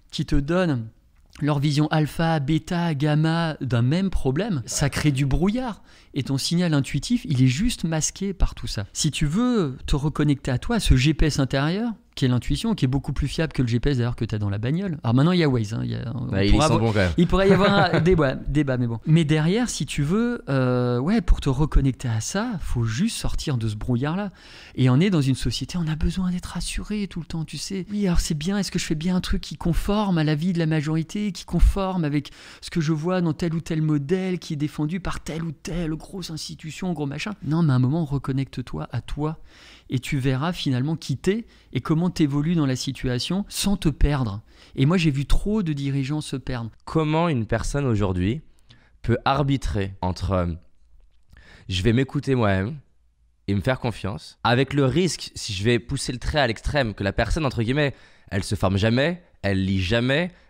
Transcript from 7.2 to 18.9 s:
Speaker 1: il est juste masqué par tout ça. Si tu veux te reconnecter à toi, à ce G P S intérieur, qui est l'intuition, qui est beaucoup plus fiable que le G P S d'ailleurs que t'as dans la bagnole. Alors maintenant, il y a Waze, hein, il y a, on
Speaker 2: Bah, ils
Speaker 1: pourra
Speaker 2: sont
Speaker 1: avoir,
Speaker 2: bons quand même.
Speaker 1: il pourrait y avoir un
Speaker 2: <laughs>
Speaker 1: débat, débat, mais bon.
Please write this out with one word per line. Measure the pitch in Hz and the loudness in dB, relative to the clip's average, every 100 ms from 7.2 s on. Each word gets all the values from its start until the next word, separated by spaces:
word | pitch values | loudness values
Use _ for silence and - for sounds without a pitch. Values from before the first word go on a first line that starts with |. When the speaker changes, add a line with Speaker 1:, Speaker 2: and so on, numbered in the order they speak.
| - | 0
Speaker 1:
il | 127 | 4
est | 131 | 4
juste | 127 240 - 165 | 4 0 -2 -2
masqué | 160 - - 196 | -2 -2 -4 -6
par | 185 - | 0 0
tout | - 120 | 0 -8
ça. | - 98 | -6 -6
Si | - 151 | -2 -2
tu | - 151 | 0 0
veux | 180 247 233 151 - - | 2 2 2 0 -4 -2
te | 147 | 0
reconnecter | 151 - 151 139 - | 0 2 2 2 0
à | 123 | -2
toi, | - 233 | 0 0
à | |
ce | - 131 | 4 4
G | 143 147 | 4 4
P | 156 | 2
S | 143 | 2
intérieur, | 131 135 151 190 233 208 _ - | 0 0 0 -2 -4 -6 _ -2
qui | 127 | 0
est | |
l'intuition, | 123 - 143 226 214 | 2 0 -2 0 0
qui | 131 | 0
est | |
beaucoup | 135 - | 0 -2
plus | 143 143 | -2 -2
fiable | - 160 | -2 -2
que | - | 0
le | 123 | 0
G | 120 | 0
P | 139 | 0
S | 131 | 0
d'ailleurs | 117 123 | 0 -2
que | |
t'as | 113 107 | -4 -2
dans | 101 | -2
la | 101 | -2
bagnole. | 117 165 196 151 | -2 -2 -4 -4
Alors | 120 123 | 2 4
maintenant, | 156 | 6
il | 180 | 4
y | |
a | 156 | 4
Waze, | 123 104 | 2 0
hein, | 117 | -4
il | 120 | -4
y | 113 | -6
a, | 120 | -6
on | 117 127 | -6 -2
Speaker 2:
Bah, | 95 101 | 2 6
ils | |
Speaker 1:
pourra | 104 156 | 6 6
Speaker 2:
sont | 127 | 4
Speaker 1:
avoir, | 113 | 4
Speaker 2:
bons | |
quand | 104 | 4
même. | 90 87 | 2 4
Speaker 1:
il | 175 | 4
pourrait | 185 196 | 4 6
y | |
avoir | 180 196 202 180 170 | 6 6 4 4 4
un | |
Speaker 2:
<laughs> | |
Speaker 1:
débat, | 165 175 135 - | 4 4 4 0
débat, | - 143 139 127 | 0 0 2 0
mais | |
bon. | 120 | 0